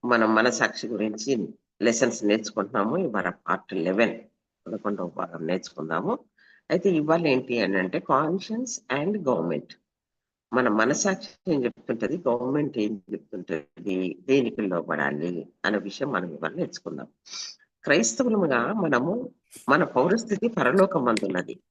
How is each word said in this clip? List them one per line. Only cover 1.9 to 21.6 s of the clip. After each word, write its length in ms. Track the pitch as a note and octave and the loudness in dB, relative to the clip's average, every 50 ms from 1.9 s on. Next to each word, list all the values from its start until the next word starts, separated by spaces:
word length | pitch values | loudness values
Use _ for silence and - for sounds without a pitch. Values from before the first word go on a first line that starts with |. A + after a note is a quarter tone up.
| A2+ - C3 A#2+ A2+ - A2 | 4 4 2 0 0 0 2
నేర్చుకుంటున్నాము. 720 | G2+ G2+ A2 A2 - - A2 G2 G2 - G#2+ G2 A2 C#3+ | 2 2 2 0 -4 -4 -4 -6 -2 -2 -2 0 0 0
ఇవాళ 320 | F3+ F#3+ C3+ G#2+ G2+ F2 F2 | 0 -2 0 -2 -2 -2 -2
పార్ట్ 440 | F2 _ _ - F2 - - - G2 | -6 _ _ -4 -4 -4 -2 -6 -4
లెవెన్, 460 | F#2+ D#2+ F2+ F#2 G#2 A#2 G#2 - - - _ _ _ _ _ _ _ _ | -2 0 0 2 2 2 2 0 -6 -14 _ _ _ _ _ _ _ _
పదకొండవ 400 | - - G2+ - G#2 G#2 F#2+ F2+ | -10 -10 -6 -4 -4 -4 -4 -6
భాగం 400 | F2 - F2+ F2+ E2 E2+ D#2+ D#2+ | -8 -6 -6 -8 -8 -6 -8 -4
నేర్చుకుందాము. 720 | D#2+ F2+ F#2 - - - D2+ D#2 D#2+ D#2+ E2 A2 F3+ A#3+ - - _ _ _ _ _ - _ _ _ | -2 -2 -4 -4 -10 -12 -10 -6 -4 -4 -2 0 -2 -4 -4 -6 _ _ _ _ _ -20 _ _ _
అయితే 180 | D3+ E3+ F3 G3+ | -2 2 2 2
ఇవాళ 380 | F3+ D#3 D3 D3+ D#3+ E3+ E3+ | 2 2 2 2 2 2 4
ఏంటి 320 | D3+ C3 B2+ B2+ B2 B2 A#2 | 4 2 2 2 0 0 0
అని 180 | G2+ F#2+ G2 | 0 2 2
అంటే, 260 | F#2+ F#2 F#2 - D#3 - - | 2 0 0 -2 -4 0 2
conscience 600 | C#3+ C3 D#3 D#3+ F3 G3 F#3+ - A3 A#3 C4 B3 - - _ _ B2+ | 2 2 2 2 -2 -4 -4 -6 -6 -6 -6 -6 -8 -12 _ _ -4
and 140 | C#3+ D3+ F#3+ G#3+ G#3 E3 | -2 0 -2 -2 -2 0
government. 420 | C3+ A#2+ F2 D#2+ F2 D#2+ D2 - _ - _ _ _ _ _ _ _ _ _ _ _ _ _ _ _ A#2 | 0 0 0 0 -2 -4 -4 -6 _ -20 _ _ _ _ _ _ _ _ _ _ _ _ _ _ _ 0
మన 140 | B2 B2 A#2 | 2 2 4
మనసాక్షి 840 | G#2 G#2+ A2 B2+ C#3+ - - G3 F#3+ F#3+ - - - _ _ F#3 D#3+ | 4 4 4 2 2 2 2 0 0 -2 -6 -18 -18 _ _ 0 0
ఏం 100 | C#3 B2 | 2 2
చెప్తుంటది, 540 | A#2 - - - - A#2+ A2 A2+ G2+ C#3+ - - | -2 -4 -4 -6 -6 -4 -2 -2 -2 -2 -2 0
గవర్నమెంట్ 500 | C3 A#2+ A#2+ B2 B2+ C#3 D3 D3 C3+ A2+ | 0 0 0 0 0 0 0 0 0 0
ఏం 240 | A#2+ G#2 G#2+ G#2+ G2 _ - | -2 -2 0 -2 -6 _ -8
చెప్తుంటది, 1040 | G#2 - - _ - F#2 F2 - F2 D#2 C#2+ _ _ - F2 G2+ F#2 F#2 F#2+ F2+ - - - | -10 -10 -8 _ -12 -12 -6 -6 -6 -6 -6 _ _ -10 -6 -2 -2 0 -2 -2 -4 -8 0
దేనికి 340 | - C3+ C#3 B2 A2+ - - | 4 4 4 4 2 -2 -2
లోబడాలి 840 | G#2+ F#2+ F2+ E2+ D#2 E2 D#2+ D2+ D2 C#2+ C#2+ D2 D#2+ F2 F2 E2+ E2 - _ _ - | -2 -2 -2 -2 -2 -2 -2 0 0 -2 -2 -2 -4 -4 -4 -6 -8 -12 _ _ -2
అనే 120 | F#2+ G#2+ | -2 -2
విషయం 340 | G2+ F2+ G2+ - - C#3 C#3+ | -2 -4 -6 -6 -6 -4 -2
మనం 220 | B2+ F2+ F2+ F2 D#2 | -2 -2 -4 -4 -8
ఇవాళ 200 | C#2 D#2+ D#2 - | -6 -6 -6 -4
నేర్చుకుందాం. 540 | E3 E3 - - - _ - - C#2 A#1+ - _ _ _ - - - - - - _ _ _ _ _ - | -4 -6 -6 -6 -12 _ -10 -10 -10 -12 -14 _ _ _ -14 -12 -12 -12 -12 -14 _ _ _ _ _ 0
క్రైస్తవులముగా 880 | - D3 D#3+ A#3 - - - C4 B3 G#3+ G#3 F#3 D#3 C3 A#2+ A#2 C#3+ G#3 | 2 2 2 2 0 0 0 0 2 2 2 2 2 0 0 0 -2 -2
మనము, 560 | A3 F3+ D#3+ C#3 A#2+ C3 D#3+ G3+ B3 C4 B3 _ _ _ _ - - - - | -2 0 0 0 0 0 0 -2 -4 -6 -10 _ _ _ _ -20 -12 2 2
మన 140 | C#3 D3 C#3+ | 4 4 4
పౌరస్థితి 640 | - - B2+ C3+ E3+ G3+ A#3 - - G#3 G3 - | 2 2 2 4 4 2 2 0 -2 -4 -2 -2
పరలోకమందున్నది. 1120 | A#3+ A#3 - - B2 F3 G3 F#3 F#3+ - D#3+ B2+ A#2+ A2 G#2+ G#2 F#2+ F#2 F2+ F2 - - - | -2 0 2 2 4 6 6 4 4 4 0 2 2 2 2 0 -2 -2 -2 -4 -4 -12 -16